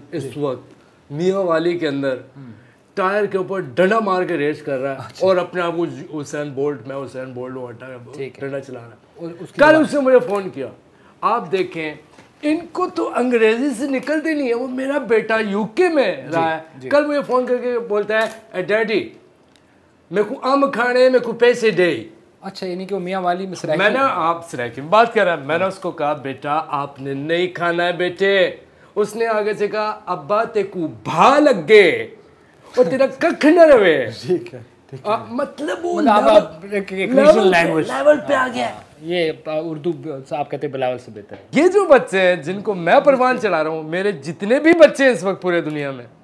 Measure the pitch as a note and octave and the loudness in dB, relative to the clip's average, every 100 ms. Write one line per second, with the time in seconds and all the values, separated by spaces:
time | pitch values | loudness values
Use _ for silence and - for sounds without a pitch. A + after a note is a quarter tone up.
0 | - D#3+ C3+ C#3+ C#3+ B2 - - _ _ | -12 -10 -10 -6 -6 -6 -12 -20 _ _
1 | - D3 F3+ G3 F3+ D#3+ E3+ E3+ D#3+ C#3 | -12 -4 -2 0 0 0 0 -2 -2 -2
2 | C#3 B2 - C#3+ B2+ G#2+ - _ _ - | -4 -4 -10 -20 -20 -20 -20 _ _ -4
3 | F#3 G3+ G3+ F#3+ F3+ F#3+ D3 A#2 F#3+ A3+ | -2 0 -2 -2 -4 -6 -4 2 2 2
4 | G3+ F#3 E3+ E3 D3 D3+ - C3 C#3 C3+ | 2 0 0 -2 -2 -4 -6 -4 -4 -6
5 | B2 - F#3+ F3+ F3+ F3+ E3+ E3 E3 C3 | -12 -2 2 2 0 -4 -2 -2 -4 -6
6 | - D3+ C3+ D3+ D3 C3+ D3 C#3 A#2+ C#3 | -12 -10 -8 -8 -6 -4 -4 -4 -10 -10
7 | B2+ C3 C3 B2 B2+ C3 B2 A2+ B2+ B2+ | -10 -12 -12 -12 -10 -10 -12 -14 -18 -18
8 | A#2+ C#3+ C3 - C#3 C#3 C3+ B2 A#2 - | -16 -12 -12 -10 -10 -8 -10 -16 -18 -20
9 | _ - E3 E3+ E3+ - D4+ D#4 C#4 C#4+ | _ -16 -14 -14 -10 2 4 4 2 0
10 | C4 B3+ E3+ G3+ F#3+ C#3 A#2+ - _ _ | 4 4 2 -4 -6 -10 -12 -14 _ _
11 | _ _ F#3 A#3 F3+ F#3+ F3+ E3 D#3 D3 | _ _ -2 -2 -2 -4 -4 -6 -10 -10
12 | - - - _ D4 E4 E4+ - F4+ E4+ | -18 -20 -20 _ -2 -2 -4 -6 -4 -4
13 | E4 - B3 A#3 A3 A#3 C#4+ A3 C#4 C4 | -4 -2 0 4 4 2 -2 -4 -4 -4
14 | - D#4 D#4+ D4+ C4 A#3 C4 B3+ C4+ C#4+ | -2 -2 -2 -2 -2 -2 -4 -6 -4 -4
15 | A3+ A3 A3 A3 G#3+ G3 G#3+ - F4+ D#4 | 0 0 2 -2 -2 -4 -2 0 2 2
16 | G#3+ C#3+ B2+ E3 E3 D#3+ - C3+ C3 C#4+ | 0 -2 -4 -2 0 -2 -8 -16 0 0
17 | D4 C#4+ - B3 B3 B3 B3 A#3+ F#3 G#3 | 2 -2 0 -2 0 -2 -2 -4 -2 -2
18 | G#3 A3 G#3+ - - F#3 E3+ G#3+ A3 G3+ | 0 0 -2 -6 -10 -6 -2 0 0 -2
19 | - - _ _ _ _ _ _ _ _ | -4 -10 _ _ _ _ _ _ _ _
20 | _ F#3 G#3+ C4+ B3+ C#4 C#4 F#3 B3 B3 | _ -4 -2 -4 0 2 2 0 0 4
21 | B3+ B3+ A#3 A3 A#3+ A#3+ A3 F3 F3 B2 | 4 4 0 2 2 4 0 2 2 0
22 | G#2+ - _ _ F#3+ - F#3+ F3+ F#3 G3 | -8 -20 _ _ -16 -12 -10 -8 -8 -8
23 | F3 F#3+ F3+ F3+ F#3+ E3+ E3 D#3 G#3 B3+ | -6 -4 -2 -2 -6 -8 -2 0 2 2
24 | C4+ F#3 D#3+ E3+ - C3+ A#2+ A#2+ D3+ G#3 | 0 0 -2 -2 -8 -8 -8 -10 2 4
25 | A#3 A3 F3+ D#3+ C#3 E3 F#3+ F#3+ F3 D#3 | 4 2 0 0 -2 -2 -2 -4 -8 -4
26 | D3 D3 C3+ B2 D3 D3+ D#3 C#3+ C#3 C3+ | -4 -4 -8 -8 -4 -4 -2 -6 -6 -10
27 | C#3 C#3 D3+ E3+ F3+ E3+ E3+ E3+ F3 E3 | -10 -8 -4 -2 -2 -2 -2 0 -2 -2
28 | F3 F3 G3 G3 E3 - - _ - G3+ | -4 0 2 2 2 -2 -18 _ -8 -4
29 | G#3 A3+ A3+ G#3+ G#3 F#3+ G3+ G#3+ G#3+ G#3+ | -4 -2 -2 -2 -2 -2 -4 -2 -4 -6
30 | - F3 C#3+ G#3 A3+ G#3 F#3+ F#3 D3+ A#2+ | -8 -8 -2 -2 0 -4 -4 -6 -8 -8
31 | - D3+ G#3+ C#4+ D4 G3+ D3+ G#3+ F3 A#2 | -4 4 6 6 4 2 6 8 8 2
32 | A2 - - _ _ _ - - B3 C4 | -6 -14 -20 _ _ _ -4 0 2 2
33 | C4+ - E4 C4 D4 F4 D#4+ B3 F#3+ C#3+ | 0 0 -2 2 4 8 8 8 6 2
34 | A#2+ A2+ B2+ F3+ - B2 - _ _ C3+ | -2 -6 -4 -4 -4 -16 -20 _ _ -10
35 | G#3 A3 G#3+ B3 C#4+ - D#4 F4+ F4 F4 | -6 -6 -6 -8 -8 -8 -8 -6 -6 0
36 | C#4+ G#3 A3 G#3+ - - G3+ G3+ F#3+ F#3+ | 4 4 6 4 4 -4 -8 -8 -6 -4
37 | F#3+ C4 D4 A3 F#3+ F3 E3+ D#3+ - - | 0 6 6 6 6 4 2 0 -2 2
38 | C#4+ D4+ - C4+ B3+ A#3+ A#3 - - D3 | 4 4 2 0 0 -4 -6 -8 -18 -14
39 | D#3+ F3+ D#3+ C#3 D#3 D#3 E3 D#3 F3 D3 | -6 -2 -2 -4 -6 -6 -6 -6 -6 -6
40 | D3+ C3+ C3 D#3 C#3+ C#3 C#3+ C3 B2+ B2 | -8 -12 -8 -6 -6 -6 -6 -4 -4 -4
41 | - G#2+ G2+ - - G#3 F4+ G4+ F4+ C4 | -10 -18 -18 -20 -2 2 4 4 6 6
42 | - F#3+ F#3 F3 C#3+ G3 G#3 F#3 E3 B3+ | 6 2 2 2 -4 -6 -6 -4 2 4
43 | C#4+ C4 B3+ A#3+ G#3+ E3 D#3 D#3+ D#3 F3 | 6 4 2 0 0 0 -2 -4 -6 -4
44 | G3+ E3 C3+ D#3+ G#3 C4+ D#4 E4+ D4 - | -4 -4 -8 -8 0 4 4 8 6 6
45 | C4+ G3+ F#3+ F3+ F3+ E3+ D3+ D3+ C#3+ C3 | 2 2 -2 -4 -2 0 -2 -4 -6 -8
46 | A#2+ _ | -14 _